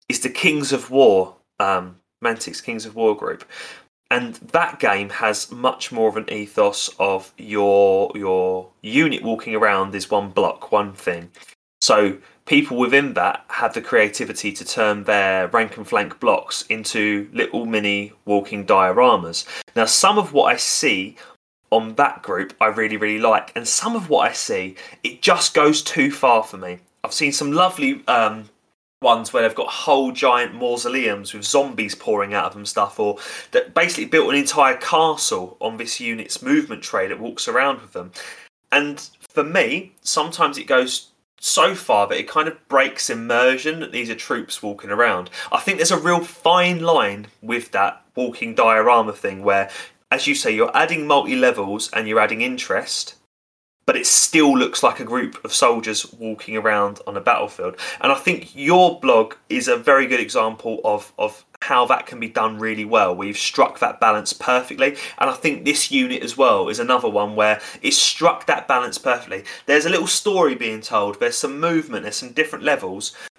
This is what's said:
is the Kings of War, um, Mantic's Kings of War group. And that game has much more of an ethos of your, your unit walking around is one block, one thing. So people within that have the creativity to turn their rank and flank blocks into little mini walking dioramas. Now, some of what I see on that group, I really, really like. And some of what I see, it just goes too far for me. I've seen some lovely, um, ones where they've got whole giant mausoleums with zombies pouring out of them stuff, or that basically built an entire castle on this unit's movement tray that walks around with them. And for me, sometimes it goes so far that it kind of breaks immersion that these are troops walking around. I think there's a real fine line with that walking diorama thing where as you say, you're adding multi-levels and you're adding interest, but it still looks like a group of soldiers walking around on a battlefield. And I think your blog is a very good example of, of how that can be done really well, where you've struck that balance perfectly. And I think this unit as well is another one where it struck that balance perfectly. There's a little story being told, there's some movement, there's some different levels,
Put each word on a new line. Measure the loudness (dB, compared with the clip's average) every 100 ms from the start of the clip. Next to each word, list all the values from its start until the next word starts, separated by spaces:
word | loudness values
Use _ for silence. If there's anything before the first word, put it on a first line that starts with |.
| -8
is | -6
the | -6
Kings | -2 0 0 0
of | -4 0
War, | 4 6 6 2 -6 _ -4
um, | -2 -2 -4 -14 _ _
Mantic's | -4 -4 -6 -12
Kings | -10 -10 -10
of | -2
War | 0 0
group. | -4 -8 -12 -18 -18 -18 _ _ -4
And | -2 -2 -10
that | -2 0 0 0
game | 0 0 -4
has | -4 -2 -2 -6
much | -4 -2 -2 -6
more | 0 0
of | 0
an | -6
ethos | -8 -4 0 2 0 -6 -2
of | 0 0 -6 -18
your, | -6 0 4 6 6 4 2 -2
your | 0 0 0 -2 -8 _
unit | -4 0 2 0
walking | -4 -6 -4
around | 0 2 2 -2
is | -6 -2
one | -2 0
block, | 0 0 -2 -2
one | 0 0
thing. | -4 -6 -6 -8 -20 -20 _ _ _
So | 2 4 4 -2 -12 _ 0
people | 2 2 0
within | 2 2 2
that | 0 0 -2 -8
have | -4 -4 -4
the |
creativity | 0 2 2 0 -8 -6 -8
to | -8 -6
turn | -2 0 0
their | 0 2 2 0 0
rank | 0 0 -4
and | -4
flank | -2 -2 -2
blocks | 0 0 -2 -8 -6
into | -6 -4 -2 0 -2 -4
little | -4 -4 -4 -4
mini | -2 0 -2 -6 -10 -2
walking | -2 -2 -4 2
dioramas. | 4 4 4 4 4 0 -8 -10 -14 -6 -2
Now, | 2
some | 4 4 2
of | 2
what | 2 2
I | 2
see | -2 -2 0 -2 -4 -12 -20 _ _ _ _
on | 0 0 0
that | 0 -2
group, | -6 -6 -6 -2
I | 0
really, | 0 -2 -2
really | -2 2
like. | 4 2 0 -8
And | -4
some | -2 -2 -4
of | 0
what | 2 2
I |
see, | -2 -4 -4 -6 -12 -20 -12
it | -12 -2
just | 2 2 2
goes | 4 4 4
too | 0 0 0
far | 2 2 4
for | 0 -6
me. | -12 -12 _ _
I've | -8
seen | -2 -2
some | -2 0
lovely, | 2 2 2 -2 -2 0
um, | 2 2 -2 -12 _ _ _ _ _
ones | 2 2 2
where | 0
they've | 0 0
got | -6
whole | -4 2 2 2
giant | 2 2 4 0
mausoleums | -4 -4 -2 -2 -2 -2 -2 -6
with | -10 0
zombies | 2 2 -2 -6 -6
pouring | -2 -2 -2
out | -2
of | -4
them | -6 -6
stuff, | -2 -2 -2
or | -4 -4 -8 -14 -2
that | 0 0
basically | 2 0 0
built | 0 2 4
an | 2
entire | 0 4 4 2
castle | 0 2 2 2 -2 -4 -6 -6
on | -6 -6
this | -8 -8
unit's | -6 -8 -8 -8
movement | 0 2 0 -6
tray | -6 -4 -2
that | -4
walks | -10 -8 -2
around | 0 0 -2
with | -8
them. | -14 -14 -14 -18 -18 -20 _ _
And | 0 0 -6 -14 _ -6
for | -4 0
me, | 0 0 -2 -8 _
sometimes | -4 -2 -2 0 -2 -2
it | 0
goes | 2 2 -4 -10 _ _ _
so | -2 2 2 0
far | 0 2 2
that | -2
it | -2
kind | -2 -2
of | -4 _
breaks | 2 2 0 -6
immersion | -6 -2 2 4 2 -2 -6
that | -8
these | -8 -8
are | -8
troops | -6 -6 -6 -10
walking | -10 -10 -4
around. | 0 2 0 -4 -12 -4
I | -2
think | -2 0
there's | 2
a | 2
real | 2 0
fine | -2 -2 4 4 4 2
line | 2 2 2 -2 -12 _
with | -6 -6 -4
that | -2 -2 -2 _ -6
walking | -6 -6 -4
diorama | 2 4 6 6 6 4
thing | -2 -8 -2
where | 0 2 0 -8 -18 _ _
as | -2 0
you | 0
say, | 0
you're | 2 2 2
adding | 0 0 2
multi-levels | 2 2 2 2 2 -2 -6 -6
and | -6 0
you're | 2
adding | 2 0
interest, | -4 -6 -4 -4 -4 -6 -8 -14 _ _ _ _ _ _ -2
but | 0
it | 2
still | 2 4 4 4 4
looks | 2 2
like | 0 0
a | -4
group | -4 -4 -8
of | -6
soldiers | 2 2 2 -2 -4 -6
walking | -10 -10 -10 -8 -2
around | 0 2 0 -4 -10
on | -4
a |
battlefield. | 0 0 -2 -6 -8 -8 -10 -4
And | 0
I | 0
think | 0 -4 -6 -6
your | 2 6 6 4
blog | 4 4 4 -4 -6
is | -4 0
a | 0
very | 4 4 4
good | 0
example | 0 0 -2 -2 -8 -4
of, | -2 -2 -4 -6
of | -6 -6 _ _
how | 0 2 4
that | 2 -2
can | -10
be | -6
done | -2 -2 -2
really | -6 -6 0
well, | 2 2 0
where | -6
you've | -6
struck | -4 0 0 0
that | -4 0
balance | 2 2 -2
perfectly. | -6 0 0 0 -2 -2 -2 -10 -2
And | -2
I |
think | 0 -4 -2 -2
this | -2 0
unit | 0 0 -2
as | -4 2
well | 4 4 0
is | -2
another | 0 0 2
one | 0 0 2
where | 2 2 -4 -8
it | -2
struck | 2 2 2 2 2 0
that | -2 0
balance | 0 0 -4
perfectly. | -2 -2 -4 -12 -12 -10 0
There's | 2 2
a |
little | 0 0
story | -2 0 2 2 0
being | -6 -8
told, | -4 -2 -2 0
there's | -2 -2
some | -4 -2
movement, | -2 0 -2 -6
there's | -8 -8
some | -6
different | -4 -4 -2
levels, | -2 -2 -2 -10 -10 -12 -20